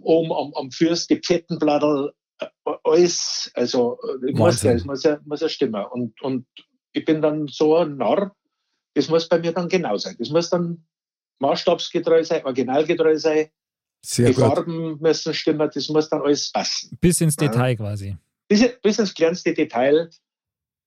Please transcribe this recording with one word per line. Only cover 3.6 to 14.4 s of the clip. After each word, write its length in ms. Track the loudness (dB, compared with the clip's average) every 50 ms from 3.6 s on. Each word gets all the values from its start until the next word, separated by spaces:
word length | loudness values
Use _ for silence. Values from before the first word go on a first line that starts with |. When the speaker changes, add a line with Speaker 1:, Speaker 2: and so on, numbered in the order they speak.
| -4 0 0 0 0 0 -2 -6 -8 -8 -8 -6 -6
Speaker 1:
äh, 80 | -4
muss 80 | 0 2
Speaker 2:
Wahnsinn. 300 | 4 4 2 4 2 2
Speaker 1:
ja, 60 | 2
es 80 | 2 0
muss 180 | -4 -8 0 0
ja, 160 | 0 0 0 -4
muss 160 | -10 -6 -4
ja 80 | -4 -4
stimmen. 340 | -2 0 -2 -2 0 -4 -6 -6
Und, 300 | -6 -6 -6 -6 -8 -8
und 240 | -6 -6 -6 -6 -8 _ _ -20 _ _ _ _ _ _ _
ich 100 | -4 0
bin 180 | 0 0 2
dann 260 | 2 0 0 -2 -4
so 280 | -6 -2 0 2 4 4
ein 200 | 2 2 0 -2
Narr, 360 | -4 -2 0 0 0 -2 -4 -8 _ _ _ _ _ _ _ _ _ _ _ _
das 160 | -2 0 2
muss 180 | 0 0 2
bei 120 | 2 0 0
mir 120 | 0 -2
dann 160 | -2 -2 -2
genau 300 | 0 0 0 0 -2 -4
sein. 180 | -4 -4 -8 -8 -8
Das 100 | -8 -2
muss 200 | 0 0 0 0
dann 340 | -2 -2 -2 -4 -6 -10 _ _ _ _ _ _ _ _ _ _ _ _
maßstabsgetreu 840 | -2 0 0 0 2 0 0 0 -2 -4 -4 -4 0 4 2 2 2
sein, 220 | 2 -2 -2 -2
originalgetreu 720 | -4 -2 -2 -2 0 0 0 2 0 0 2 4 2 2
sein. 300 | 2 2 0 2 2 0 -2 _ _ _ _ _ _ _ _ _ _ _
Speaker 2:
Sehr 220 | -6 0 2 4 4
Speaker 1:
Die 40 | 4
Speaker 2:
gut. 100 | 4